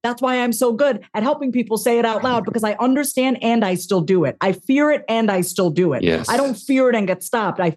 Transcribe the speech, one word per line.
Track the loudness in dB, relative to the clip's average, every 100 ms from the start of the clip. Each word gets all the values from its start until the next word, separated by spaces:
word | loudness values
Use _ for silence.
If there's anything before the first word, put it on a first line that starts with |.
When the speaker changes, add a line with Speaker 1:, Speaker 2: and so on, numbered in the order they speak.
Speaker 1:
That's | -6 -2
why | -2 0
I'm | 0
so | 0 0
good | 2 0 0 -6
at | -2
helping | -2 0 -2
people | -2 -2 -2
say | 2 2
it |
out | 2 0
loud, | 0 -2
because | -2 -2
I | -2 0
understand | 0 0 0 -2 -2 0
and | 0 2
I | 2 -2
still | 0 0
do | 2 2
it. | 2 0
I | -2
fear | -2 0 2 2
it | 0 0
and | 0 0
I | 0
still | -2 -2 0
do | 2 0
it. | 2
Speaker 2:
Yes. | 0 0 0
Speaker 1:
I | 0
don't | 0 -4
fear | 0 2 4
it | 2
and | 0
get | -4
stopped. | -4 -2 -2 0
I | -2